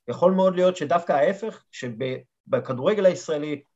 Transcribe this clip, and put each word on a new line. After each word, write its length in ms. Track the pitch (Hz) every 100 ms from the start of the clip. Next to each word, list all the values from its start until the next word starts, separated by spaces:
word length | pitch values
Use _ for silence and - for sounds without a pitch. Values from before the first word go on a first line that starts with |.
| -
יכול 220 | 120 175
מאוד 240 | 190 190 180
להיות 220 | 180 180
שדווקא 360 | 143 - -
ההפך, 500 | 147 151 190 - - _
שבכדורגל 1300 | - 123 110 131 127 - _ _ 131 - 123 147 208 190
הישראלי, 560 | 165 - 151 151 147 -